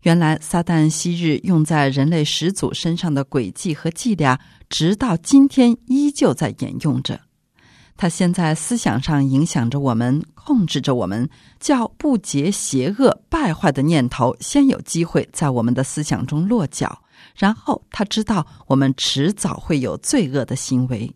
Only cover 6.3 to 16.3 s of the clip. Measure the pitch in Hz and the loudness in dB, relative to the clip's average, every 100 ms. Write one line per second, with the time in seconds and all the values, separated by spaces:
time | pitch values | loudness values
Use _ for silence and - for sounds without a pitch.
6.3 | 131 147 - - - 156 127 135 - _ | 2 -4 -4 -8 -4 -2 -2 -4 -10 _
7.3 | _ _ _ _ _ _ _ 175 - 180 | _ _ _ _ _ _ _ -4 0 0
8.3 | 180 165 156 - 240 190 113 135 147 135 | 2 0 -2 -2 -2 0 -2 0 2 2
9.3 | 135 165 - 117 139 139 113 120 143 - | 2 2 0 -2 0 0 0 0 0 -4
10.3 | - - 269 170 147 127 127 92 104 123 | -14 0 0 2 -2 -2 -2 -2 -4 -6
11.3 | - _ _ - 269 226 - 302 247 - | -8 _ _ 0 0 0 -4 -2 -2 -2
12.3 | 139 147 202 - 135 127 208 262 - _ | -2 -2 -2 -2 -2 -2 2 2 2 _
13.3 | 330 269 160 180 139 143 165 123 - 123 | -2 -2 0 -2 0 2 2 0 0 -2
14.3 | - - 285 277 - - 165 165 151 - | -2 -2 2 2 2 -4 -4 0 -2 -2
15.3 | - 147 127 117 127 135 - 147 127 127 | -4 -2 0 0 0 -2 -4 -4 -4 -2